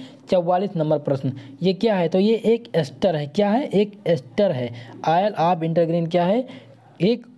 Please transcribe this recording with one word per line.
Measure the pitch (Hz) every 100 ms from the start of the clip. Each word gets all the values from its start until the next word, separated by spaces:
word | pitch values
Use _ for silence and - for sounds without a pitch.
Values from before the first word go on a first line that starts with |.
| - - -
चौवालीस | 185 170 180 202 165
नंबर | 156 156
प्रश्न। | 151 139 131 143 - -
ये | 175
क्या | 190 233 196
है, | 165
तो | 185
ये | 202 226 208
एक | 233 233 170
एस्टर | 143 143 196 156
है, | 143
क्या | 196 202
है, | 226
एक | 302 190 208 - -
एस्टर | 160 - - 202
है, | 131 120 - - - -
आयल | 170 208
ऑफ | 202 165 180
विंटर | 165 165
ग्रीन | 165 170 165
क्या | 175
है, | 175 226 254 - - - - -
एक | 185 240 -